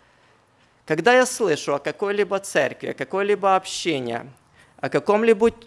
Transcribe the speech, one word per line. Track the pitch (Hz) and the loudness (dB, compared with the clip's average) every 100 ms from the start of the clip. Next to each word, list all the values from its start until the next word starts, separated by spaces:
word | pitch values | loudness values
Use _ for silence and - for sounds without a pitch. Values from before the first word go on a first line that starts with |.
| _ _ _ _ _ _ _ _ - | _ _ _ _ _ _ _ _ -6
Когда | 160 196 | 0 4
я | 254 247 | 4 4
слышу | - 208 143 - 143 | 0 0 0 -2 -4
о | |
какой-либо | - 147 202 202 196 196 | -4 -6 -4 -2 -2 -2
церкви, | 196 170 135 - - | -2 -2 -2 -4 -10
о | |
какой-либо | - - 190 202 202 196 185 | -8 -6 -4 0 0 2 0
общине, | 185 - 185 147 123 117 120 - _ _ _ - | 0 -8 -4 -4 -4 -8 -10 -20 _ _ _ -10
о | 139 | -4
каком-либо | 147 - 208 226 208 226 - | -2 2 2 4 4 4 0